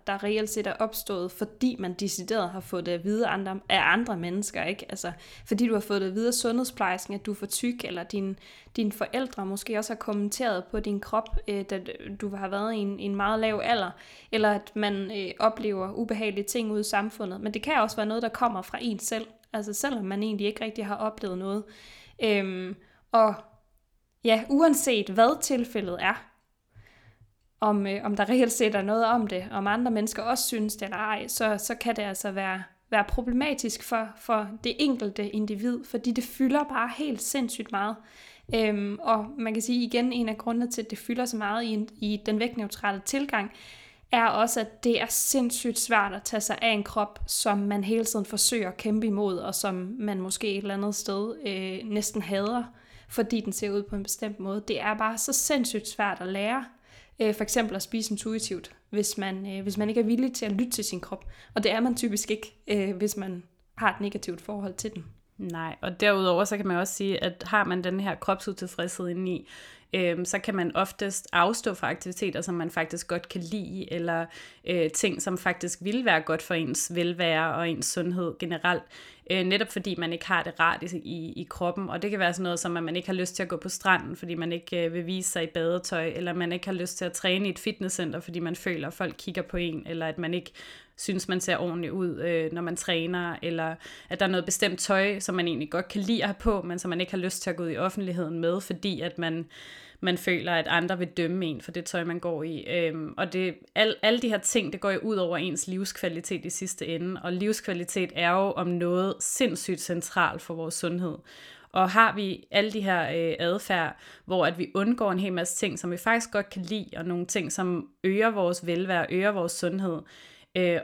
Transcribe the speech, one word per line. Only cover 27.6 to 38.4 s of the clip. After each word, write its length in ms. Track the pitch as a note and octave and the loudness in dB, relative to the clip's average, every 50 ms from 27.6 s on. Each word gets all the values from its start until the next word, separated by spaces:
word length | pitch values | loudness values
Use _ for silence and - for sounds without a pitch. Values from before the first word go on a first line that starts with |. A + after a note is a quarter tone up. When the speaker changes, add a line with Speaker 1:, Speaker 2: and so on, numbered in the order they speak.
| A3 | 2
Speaker 1:
om, 240 | G#3+ G#3 G3+ G3 | 4 4 4 2
øh, 180 | G3 G3 G3+ - | 0 -2 -2 0
om 120 | G#3+ G3+ | 0 0
der 120 | G3+ G#3 G3 | 2 2 4
reelt 240 | A#3+ B3+ B3 A#3 A#3 | 6 6 6 6 4
set 220 | - A#3+ G#3+ G#3+ | 4 4 4 4
er 80 | G3+ F#3+ | 2 2
noget 240 | G3+ G#3+ A3+ A#3 | 2 2 4 4
om 200 | A3 A#3+ A#3+ A3 | 4 4 4 2
det, 220 | G3+ F#3+ F#3 F#3 G#3 A3+ | 0 -2 -4 -6 -4 -4
om 140 | G3+ G3 | -2 0
andre 240 | G3+ G#3 A#3 B3 B3 | 2 2 2 2 2
mennesker 320 | A3+ G#3+ G#3 A3+ - - G#3+ | 2 2 0 0 -2 -2 -2
også 240 | A#3 B3 B3+ - | 0 0 0 0
synes 300 | - B3+ A3 G#3+ G#3+ - | 0 0 0 0 -2 -2
det 60 | - G#3 | -4 -6
eller 140 | F#3+ G3+ | -6 -4
ej, 300 | F3+ G#3+ G#3+ G#3+ - - - | -4 -2 -2 -2 -2 -4 -4
så, 300 | - - A#3 A3 G#3 G3+ | -2 0 2 2 2 0
så 160 | G#3 - A#3 | -2 -4 -4
kan 220 | A#3 - A#3 A3+ | -2 -2 -2 0
det 60 | A3 G#3 | 0 -2
altså 280 | G3+ F#3+ - - G3+ | -4 -4 -4 -4 -4
være, 320 | F#3+ G3 F#3+ F#3+ F#3+ F#3+ F#3 - _ _ _ _ | -2 -2 -2 -2 -2 -4 -6 -10 _ _ _ _
være 140 | A3+ G#3+ G#3 - | 4 4 4 4
problematisk 720 | - - A#3 B3 A#3+ B3 C#4 D4+ C#4 - - A3+ - - - | 2 0 2 2 2 2 2 2 0 0 -2 -4 -4 -6 -4
for, 260 | - A#3+ A3+ A3 A3 - - | -2 -2 0 -2 -4 -8 -10
for 280 | - - A#3 G#3+ G#3 G3 G#3+ A3+ - | -2 0 2 2 2 -2 -6 -4 -2
det 120 | A#3+ A#3 - | -2 2 4
enkelte 500 | D4+ C#4+ C4 A#3 A3 G3+ G3 - G#3 G#3 | 4 4 4 2 0 -4 -2 -2 -4 -2
individ, 540 | - G#3+ G#3+ G#3 G#3+ G3 G#3+ B3 A#3+ - - | 0 0 0 0 0 0 0 0 -2 -2 -4
fordi 280 | - - A#3 A#3+ B3+ A3+ | -4 -6 -2 0 0 0
det 120 | B3 A#3+ | 0 -2
fylder 400 | - - - C4+ B3+ C4+ D4 D4 | -2 0 2 4 4 6 4 2
bare 260 | C#4+ C4+ B3 A3+ A#3+ A#3 | 2 0 0 -2 -2 -2
helt 260 | - D4+ D4 B3 G#3 - | -4 -2 -2 -2 -2 -4
sindssygt 480 | - - C#4 B3 A3+ - - A3 - | -2 0 0 0 -2 -2 -6 -6 -4
meget. 260 | A3 G3 G3+ G#3+ A3+ A3 - - - - - - - - | -2 -2 0 -2 -2 -6 -10 -18 -20 -20 -20 -20 -20 -20